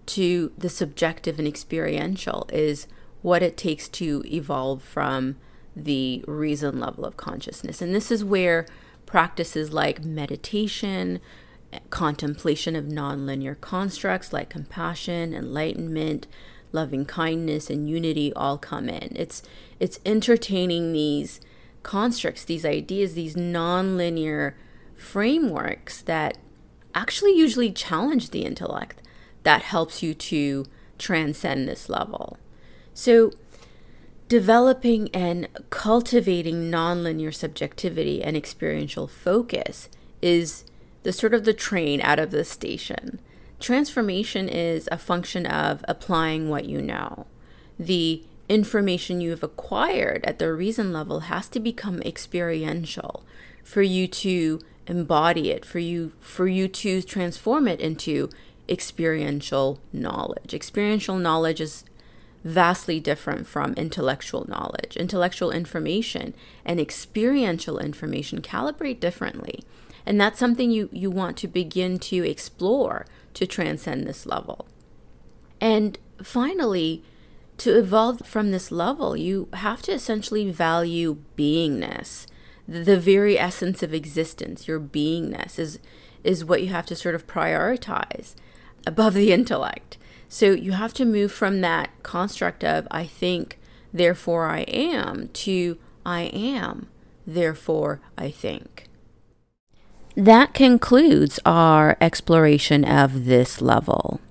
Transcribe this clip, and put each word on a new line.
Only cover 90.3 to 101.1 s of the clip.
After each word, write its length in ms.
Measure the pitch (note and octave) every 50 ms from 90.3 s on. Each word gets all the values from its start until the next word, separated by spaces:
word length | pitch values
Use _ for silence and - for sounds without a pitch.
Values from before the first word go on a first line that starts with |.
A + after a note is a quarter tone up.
| - - A3 G3
you 220 | G3 - - F#3+ F#3+
have 200 | F#3 G#3+ A#3 -
to 100 | - C4
move 260 | A#3 G#3+ G#3 G3+ G3+
from 300 | - - A3 F#3+ G3 G3
that 300 | F#3 E3+ E3 D#3+ D3+ - - - -
construct 600 | - - F3 F#3 G3+ - - F#3 F3 E3+ - -
of 240 | D#3 D#3 D#3+ - -
"I 140 | - D#3+ E3+
think, 540 | D#3+ - - - F3+ F3+ E3+ - - - - - - - - - - -
therefore 520 | E3+ F3 E3+ F3+ - - - E3+ E3+ E3 D#3
I 140 | D#3+ D#3+
am" 680 | - - - - C#4 E4+ E4+ A#3 - - F#2 - - -
to 480 | - - - G3+ F#3+ F3+ F3 F3 E3+ - - - - - -
"I 180 | F3 F3 E3+ E3+ - -
am, 540 | - G#3+ B3+ C#4 A#3+ - A#1+ - - - - - - - - - - -
therefore 760 | - D#3 F3 E3+ D#3+ D#3 - - - D#3+ D#3 D3+ D3 D3 C#3+ - - - -
I 140 | - C#3+
think." 560 | D3 - - - C#2+ - - - - - - - - - - - - _ _ _ _ _ _ _ _ _ _ _ _ - - - - - - - -
That 380 | - F#3+ G#3 A3 A#3 C#4 - -
concludes 840 | - C4+ B3+ B3 A#3+ - - A#3+ B3+ D#4+ D#4+